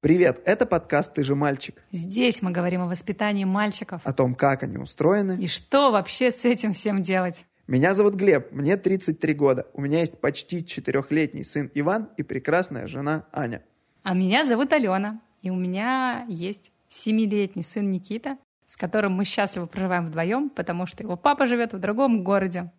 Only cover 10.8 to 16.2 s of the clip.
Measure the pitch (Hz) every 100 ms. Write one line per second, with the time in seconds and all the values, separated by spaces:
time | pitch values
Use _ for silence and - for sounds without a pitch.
10.8 | - 127 - 151 151 151 151 151 135 147
11.8 | 147 208 214 - 151 131 131 165 180 127
12.8 | - 135 143 156 - - 127 117 _ _
13.8 | _ _ 196 185 185 233 302 226 277 302
14.8 | 214 185 202 220 _ _ 190 185 180 185
15.8 | 226 262 254 240